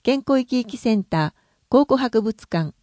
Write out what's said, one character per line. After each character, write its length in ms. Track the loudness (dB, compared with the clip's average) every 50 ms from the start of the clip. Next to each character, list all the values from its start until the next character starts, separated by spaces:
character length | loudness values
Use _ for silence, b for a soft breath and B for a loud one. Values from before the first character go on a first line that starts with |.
健 160 | _ 0 -2
康 220 | -2 0 0 0 0
生 60 | 0
き 160 | _ -4 -4
生 40 | -4
き 120 | -6 -12
セ 180 | -6 -2 0 0
ン 80 | 0 0
タ 300 | _ -2 -2 -2 -2 _
ー、 340 | _ _ _ _ _ _ _
考 160 | 2 2 4
古 120 | 4 0
博 240 | 0 0 0 -2 -2
物 260 | -2 -2 -8 -8 -10
館 260 | _ -4 -4 -4 -4 _ _